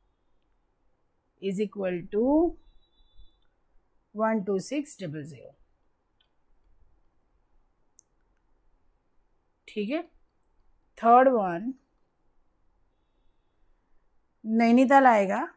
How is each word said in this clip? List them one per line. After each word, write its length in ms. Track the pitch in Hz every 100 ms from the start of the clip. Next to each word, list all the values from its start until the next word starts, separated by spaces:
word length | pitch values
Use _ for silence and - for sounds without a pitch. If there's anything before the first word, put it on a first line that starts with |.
| _ _ _ _ _ _ _ _ _ _ _ _ _ _
is 200 | 196 190
equal 400 | 208 202 190 180 185
to 140 | 208 247 302 339 - - _ _ _ _ - - _ _ _ _ _ _ _ _ 208
one 280 | 220 220 190
टू 120 | 196
सिक्स 380 | 185 285 285 -
डबल 220 | 180 151
ज़ीरो। 320 | 147 143 - _ _ _ _ _ _ _ _ _ _ _ _ _ _ _ _ _ _ _ _ _ _ _ _ _ _ _ _ _ _ _ _ _ _ _ _ _ _ _ _ _ -
ठीक 220 | - 208
है, 120 | 302 349 _ _ _ _ _ _ _ _ -
थर्ड 320 | 233 240 262
वन 400 | 247 190 170 226 262 _ _ _ _ _ _ _ _ _ _ _ _ _ _ _ _ _ _ _ _ _ _ _ _ _ _ 220
नैनीताल 640 | 220 233 240 262 277 262
आएगा। 340 | 220 196 202 339